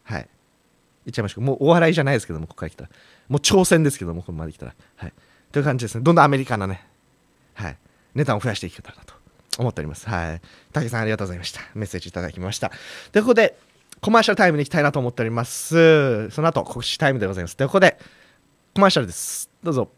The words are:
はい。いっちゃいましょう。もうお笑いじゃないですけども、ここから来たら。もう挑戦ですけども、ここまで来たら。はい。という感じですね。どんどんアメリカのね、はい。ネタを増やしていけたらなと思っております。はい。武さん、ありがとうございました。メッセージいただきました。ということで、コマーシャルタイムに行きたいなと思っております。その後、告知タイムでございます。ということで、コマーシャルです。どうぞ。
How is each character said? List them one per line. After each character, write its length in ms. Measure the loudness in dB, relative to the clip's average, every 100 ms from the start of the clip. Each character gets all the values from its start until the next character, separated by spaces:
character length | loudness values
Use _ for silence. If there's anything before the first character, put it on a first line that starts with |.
は 160 | -10 -12
い。 80 | -12 _ _ _ _ _ _ _
い 60 | -10
っ 20 |
ち 60 | -6
ゃ 20 |
い 20 |
ま 60 | -6
し 80 | -4
ょ 60 |
う。 20 |
も 120 | -4 0
う 100 | 2
お 0 |
笑 240 | 4 4
い 20 |
じ 80 | 2
ゃ 40 |
な 80 | 0
い 40 | -2
で 40 |
す 60 | -4
け 60 |
ど 80 | -10
も、 60 | -10
こ 80 |
こ 60 | -10
か 60 | -12
ら 40 |
来 60 | -12
た 80 |
ら。 60 | -20 _ _ _ _
も 80 | -2
う 40 |
挑 260 | 2 2 4
戦 160 | 4
で 80 | 4
す 80 | -2
け 80 | -8
ど 80 |
も、 80 | -8
こ 60 | -10
こ 40 |
ま 140 | -10 -10
で 60 |
来 40 | -12
た 80 |
ら。 100 | -18 -18 _ _
は 100 | -16
い。 60 | _ _ _ _
と 60 | -2
い 20 |
う 40 |
感 120 | -2 -2
じ 80 |
で 40 | -4
す 80 | 0
ね。 40 |
ど 100 | 4
ん 20 |
ど 80 | 6
ん 20 |
ア 40 | 6
メ 100 | 4
リ 80 | -2
カ 100 | -4
の 100 | -4
ね、 200 | -6 _ _ _ _ _ _ _
は 160 | -12 -12
い。 80 | -12 _ _ _
ネ 100 | -4 -2
タ 100 | 0
を 40 |
増 100 | -2
や 40 |
し 60 | -4
て 60 | -10
い 40 |
け 120 | -14
た 80 | -20
ら 60 | -20
な 60 |
と 100 | -20 -20 _ _ _ -6
思 120 | -6
っ 20 |
て 80 | -6
お 20 |
り 60 | -12
ま 60 |
す。 120 | -12 -8
は 280 | -8 -8
い。 60 | -10 -16 -20 _
武 160 | -8 -6
さ 80 | -4
ん、 20 |
あ 20 | -4
り 40 |
が 60 | -4
と 80 |
う 20 | -8
ご 20 |
ざ 40 |
い 40 | -10
ま 60 |
し 80 | -12
た。 100 | -14 -16
メ 120 | -12 -10
ッ 20 |
セ 80 | -10
ー 20 |
ジ 80 | -12
い 20 |
た 80 | -10
だ 100 | -10
き 80 | -10
ま 140 | -10
し 60 | -8
た。 120 | -8 -10 -18 -20 -2
と 60 | 0
い 20 |
う 20 |
こ 60 | 4
と 40 |
で、 240 | 4 4 0 _ _ _ -8
コ 80 | 4
マ 100 | 4
ー 20 |
シ 60 | 4
ャ 20 |
ル 40 | 4
タ 100 | 4
イ 40 |
ム 60 | 4
に 60 |
行 20 | 0
き 20 |
た 80 | 2
い 40 |
な 100 | 2
と 60 | 0
思 100 | -4
っ 40 |
て 100 | -4
お 20 |
り 60 | -2
ま 160 | -2 -6
す。 840 | -10 0 6 8 8 4 0 -4
そ 120 | -2
の 60 | 0
後、 160 | 0
告 200 | -6 -8
知 140 | -8 0
タ 100 | 0
イ 60 |
ム 40 | 0
で 80 | -2
ご 60 |
ざ 80 | -4
い 40 |
ま 40 | -8
す。 80 | -4
と 80 |
い 20 | 0
う 20 |
こ 60 |
と 60 | 4
で、 180 | 4 2 -20 _ _ _ _ _ _
コ 80 | 4
マ 60 | 4
ー 20 |
シ 80 | 4
ャ 20 |
ル 60 | -2
で 60 |
す。 340 | -8 -10 -10 -14 _
ど 80 | -4
う 40 |
ぞ。 160 | -2 -2